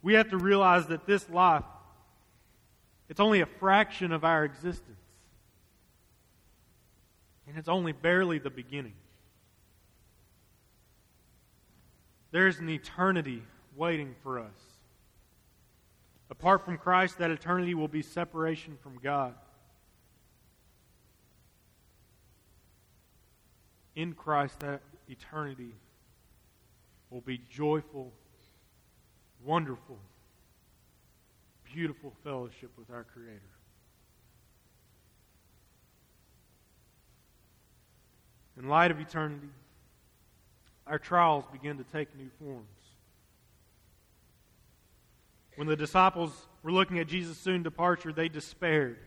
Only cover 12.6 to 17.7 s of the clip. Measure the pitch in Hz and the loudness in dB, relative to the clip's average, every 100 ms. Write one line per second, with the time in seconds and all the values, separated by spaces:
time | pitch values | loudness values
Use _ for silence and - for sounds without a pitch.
12.6 | 165 156 - - 185 185 143 120 113 - | -4 -6 -8 0 0 2 -2 -10 -14 -20
13.6 | _ 139 170 160 139 123 135 127 107 101 | _ -6 -4 -4 -6 -12 -8 -8 -8 -18
14.6 | - _ _ _ _ _ _ _ _ _ | -20 _ _ _ _ _ _ _ _ _
15.6 | _ _ _ _ _ _ _ 131 175 190 | _ _ _ _ _ _ _ -2 4 4
16.6 | 180 170 - 180 185 - 170 156 170 180 | 2 -6 2 2 2 0 -2 -2 -2 -2
17.6 | 175 | 0